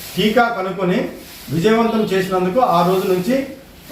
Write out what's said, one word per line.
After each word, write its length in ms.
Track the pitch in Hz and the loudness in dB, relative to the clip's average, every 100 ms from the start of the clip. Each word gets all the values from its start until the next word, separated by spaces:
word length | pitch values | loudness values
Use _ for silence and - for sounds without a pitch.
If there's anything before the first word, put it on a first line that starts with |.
| - - | -10 -2
టీకా 320 | 214 233 233 | 2 4 2
కనుక్కొని 600 | 190 185 175 180 220 277 - - - - | 0 -4 -2 0 0 -2 -8 -18 -18 -6
విజయవంతం 500 | 156 208 226 226 220 | 0 2 4 2 0
చేసినందుకు 580 | 180 190 180 190 185 247 | 0 0 0 0 0 2
ఆ 260 | 240 170 180 | 2 4 2
రోజు 260 | 190 196 | 2 0
నుంచి, 340 | 180 196 269 269 - - - - | 0 0 -2 -2 -10 -20 -20 -6